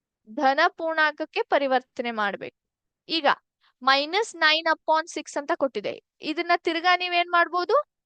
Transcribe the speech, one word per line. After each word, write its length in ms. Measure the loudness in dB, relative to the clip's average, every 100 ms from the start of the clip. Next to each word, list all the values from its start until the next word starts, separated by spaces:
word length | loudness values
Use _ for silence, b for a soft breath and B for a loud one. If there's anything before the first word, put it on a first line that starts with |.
| _ _ -14
ಧನ 320 | 0 2 4 2 0
ಪೂರ್ಣಾಂಕಕ್ಕೆ 640 | -4 0 0 -2 -6 -4 0
ಪರಿವರ್ತನೆ 580 | 0 2 0 -2 -8 -6 -2
ಮಾಡ್ಬೇಕು. 360 | -4 -4 -10 -16 _ _ _ _ -6
ಈಗ 180 | 0 0 0 _ _ _ _
ಮೈನಸ್ 480 | 0 2 2 -2 -4 0
ನೈನ್ 320 | 2 2 0
ಅಪಾನ್ 340 | -2 0 0 -2
ಸಿಕ್ಸ್ 220 | -8 -8 -8
ಅಂತ 120 | -4 -2
ಕೊಟ್ಟಿದೆ, 300 | -2 -4 -8 -8 _ _ -8
ಇದನ್ನ 240 | -4 0 0 0
ತಿರ್ಗಾ 260 | 0 2 2
ನೀವೇನ್ 280 | 2 -2 2
ಮಾಡ್ಬೋದು? 420 | 2 2 0 0 0 -2 _